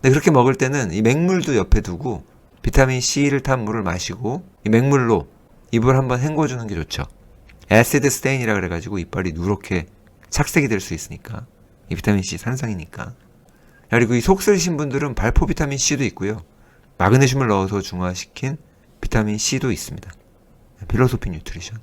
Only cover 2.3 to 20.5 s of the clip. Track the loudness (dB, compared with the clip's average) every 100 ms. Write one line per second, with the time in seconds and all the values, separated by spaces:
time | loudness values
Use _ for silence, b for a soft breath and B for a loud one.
2.3 | _ _ _ 0 4 4 2 -2 0 2
3.3 | 0 0 -2 -2 -4 -4 -4 -6 -8 -6
4.3 | -6 -10 _ 2 4 6 4 4 2 0
5.3 | _ _ _ _ 0 4 2 2 -2 -2
6.3 | 0 -2 -2 -8 -8 -6 -8 -10 -14 -20
7.3 | -20 -20 -20 2 4 4 2 2 0 -2
8.3 | -2 0 -2 -2 -6 -6 -8 -6 -4 -4
9.3 | -4 -2 -4 -2 -6 -6 _ _ _ -8
10.3 | -2 0 0 0 -2 -4 -12 -12 -16 -14
11.3 | -14 -14 _ _ _ -10 -6 0 0 -2
12.3 | -6 -6 -6 -6 -8 -10 -12 -14 -14 _
13.3 | _ _ b b b b 2 2 2 2
14.3 | 2 4 2 2 -2 -2 -2 -2 -2 2
15.3 | 2 2 -2 -4 -2 -2 0 -2 -4 -6
16.3 | -6 -12 b b b b _ 4 6 4
17.3 | 2 0 0 0 -4 -6 -6 -6 -6 -12
18.3 | -8 -8 -8 b b b _ -4 -2 -2
19.3 | -2 -2 -2 -2 -4 -6 -14 -16 -20 _
20.3 | _ _